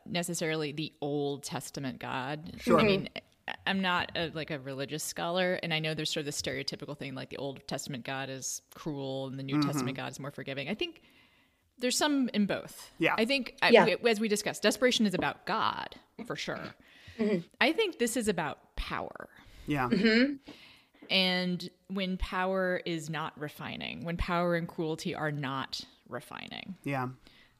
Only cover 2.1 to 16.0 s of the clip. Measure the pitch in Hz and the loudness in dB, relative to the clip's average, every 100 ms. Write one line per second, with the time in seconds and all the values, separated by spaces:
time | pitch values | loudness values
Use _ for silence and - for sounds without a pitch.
2.1 | 131 131 151 165 - - 170 208 196 - | -4 -4 -6 -8 -4 4 6 6 4 0
3.1 | - - _ - - - 196 185 180 - | -10 -14 _ -10 -4 -2 0 2 2 0
4.1 | - 165 151 151 151 131 135 139 151 - | -2 -4 -4 -6 -6 -6 -6 -4 -6 -6
5.1 | - 170 175 180 185 170 156 156 156 156 | -4 -2 2 2 2 0 0 0 -2 -2
6.1 | - 143 147 - 131 139 160 - 143 135 | -2 -2 -4 -4 -4 -6 -8 -8 -8 -8
7.1 | 131 127 - 139 135 - 131 - 139 117 | -8 -8 -8 -8 -8 -8 -6 -6 -8 -6
8.1 | 135 135 135 127 - - - 170 143 135 | -6 -6 -6 -8 -8 -12 -10 -6 -4 -4
9.1 | 135 135 135 135 147 143 147 123 131 131 | -4 -4 -6 -2 0 2 0 -2 -4 -6
10.1 | 131 139 - 139 135 139 214 349 320 - | -8 -8 -8 -8 -6 -4 -4 -4 -6 -20
11.1 | - _ _ _ _ _ - 247 247 302 | -20 _ _ _ _ _ -4 -2 2 2
12.1 | 285 240 214 196 143 - - - - 160 | 4 2 2 2 0 -4 -14 -16 0 2
13.1 | 170 226 277 233 - 147 220 175 175 226 | 4 4 2 0 2 10 10 10 6 4
14.1 | 214 220 208 - - 214 254 254 240 214 | 4 2 0 0 2 2 4 4 6 4
15.1 | 180 147 - - 214 110 - - - | 4 0 -2 -2 0 0 0 -6 -10